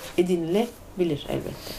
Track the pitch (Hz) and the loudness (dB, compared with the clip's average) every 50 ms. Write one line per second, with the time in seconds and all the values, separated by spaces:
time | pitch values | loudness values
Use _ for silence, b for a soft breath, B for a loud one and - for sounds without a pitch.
0 | B B B - 180 180 185 170 165 160 175 208 233 233 - - - - - 190 | B B B 2 4 4 4 2 2 2 4 2 2 2 -2 -12 -16 -10 -2 0
1 | 175 170 147 - - - 139 135 - - - - - - - | 2 2 2 -2 -2 -2 -2 -2 -2 -4 -8 -8 -10 -10 -10